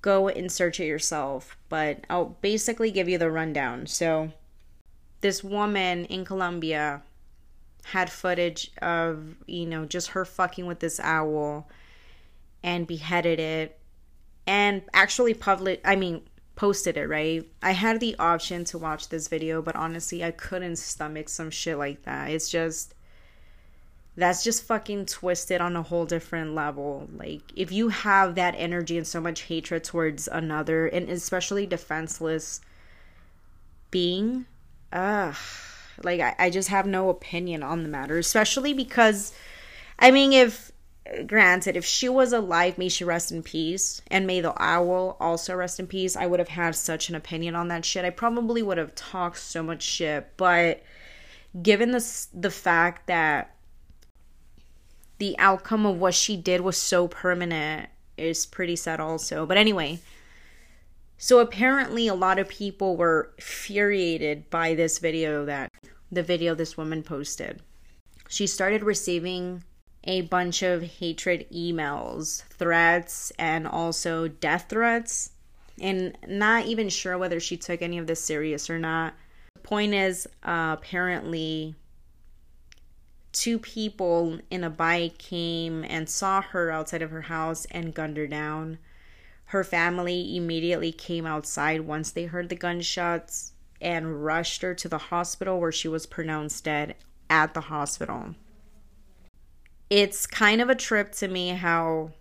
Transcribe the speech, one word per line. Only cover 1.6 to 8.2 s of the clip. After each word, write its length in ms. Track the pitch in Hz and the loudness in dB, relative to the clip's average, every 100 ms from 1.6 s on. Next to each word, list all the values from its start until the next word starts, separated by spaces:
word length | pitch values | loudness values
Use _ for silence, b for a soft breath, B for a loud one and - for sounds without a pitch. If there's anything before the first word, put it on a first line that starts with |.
| - | -6
But 360 | 160 151 - - | -2 -2 -4 -4
I'll 260 | 180 170 - | -2 -2 -2
basically 480 | 202 220 - 233 226 | 0 2 0 0 0
give 180 | 196 180 | 0 0
you 80 | 180 | 2
the 140 | 165 | 2
rundown. 560 | 160 160 143 131 120 - | 0 -2 -2 -2 -4 -6
So 460 | - 165 160 156 - - - - - - - - - | -2 2 2 -2 -10 -20 -20 -20 -20 -20 -20 -20 -4
this 240 | 202 185 | -2 -2
woman 600 | 196 208 208 202 185 175 175 | -4 -2 0 0 0 -2 -4
in 180 | 185 | -8
Colombia 800 | 185 190 175 175 160 156 151 143 - - - - - - - - | -6 -4 -4 -4 -4 -2 -2 -4 -12 -20 -20 -20 -20 -20 -20 -20
had 260 | - 190 180 | -6 -2 -2
footage 640 | - | -2